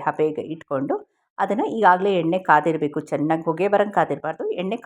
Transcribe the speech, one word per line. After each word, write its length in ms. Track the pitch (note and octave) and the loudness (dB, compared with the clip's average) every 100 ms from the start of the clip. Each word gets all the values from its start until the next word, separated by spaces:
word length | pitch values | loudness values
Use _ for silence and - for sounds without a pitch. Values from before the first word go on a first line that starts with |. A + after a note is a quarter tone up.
| D3+ | -2
ಹಬೆಗೆ 380 | D3+ D#3 D3+ - | 0 -2 -2 -8
ಇಟ್ಕೊಂಡು, 420 | E3 - C#3 C3+ G#4 G4+ _ _ - | -10 -6 -4 -2 -4 -8 _ _ -4
ಅದನ್ನ 260 | G3 G#3 F4+ A3+ | -2 -2 -2 2
ಈಗಾಗಲೇ 360 | G3 F3+ G3+ F#3+ | 4 4 2 0
ಎಣ್ಣೆ 180 | D#3+ F#3 F#3 | 0 0 4
ಕಾದಿರಬೇಕು, 520 | D3+ D#3+ D#3+ D3+ D3+ D3 | 4 4 0 -2 -4 -4
ಚೆನ್ನಾಗಿ 340 | C#3+ D3+ D#3+ D#3+ | -2 0 0 -2
ಹೊಗೆ 200 | D#3+ G3 | -2 2
ಬರಂಗೆ 260 | G3+ G#3 G3 | 2 2 0
ಕಾದಿರಬಾರ್ದು, 460 | D#3 D3+ D3+ D#3+ G#4+ G#4 | 0 -2 -6 -6 -6 -4
ಎಣ್ಣೆ 160 | F#3 A#3+ | -6 -4